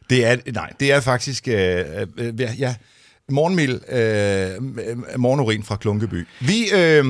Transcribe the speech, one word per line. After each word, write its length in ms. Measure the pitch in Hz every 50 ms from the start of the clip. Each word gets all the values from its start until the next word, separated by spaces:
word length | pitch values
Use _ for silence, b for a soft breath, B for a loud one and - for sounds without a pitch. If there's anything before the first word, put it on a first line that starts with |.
| _ _
Det 140 | 123 127 117
er, 100 | 113 123 123 120 - 117
nej, 200 | 104 80 71 - _
det 120 | 139 135 139
er 80 | 143
faktisk, 480 | 127 131 127 123 - - 127 - - 127
øh, 360 | 113 104 95 90 90 87 92 73 78 101 104 85 73 -
øh, 220 | 120 120 113 110
ja, 140 | 127 113 113 107
ja, 160 | 131 127 123 107 b b b b b b b b b -
morgenmild, 500 | 135 139 151 170 190 180 151 135 127 - - - 131
øh, 640 | 123 113 113 107 104 101 101 98 95 95 95 95
m-, 600 | 92 127 135 127 120 110 113 117 120 110 71 -
morgenurin 460 | 131 123 123 131 143 135 110 110 107 107
fra 140 | - 107
Klunkeby. 500 | 101 - 110 101 107 117 107 85 87 85 - - -
Vi, 300 | 123 127 196 226 233 202 196
øh, 300 | 196 175 165 156 151 139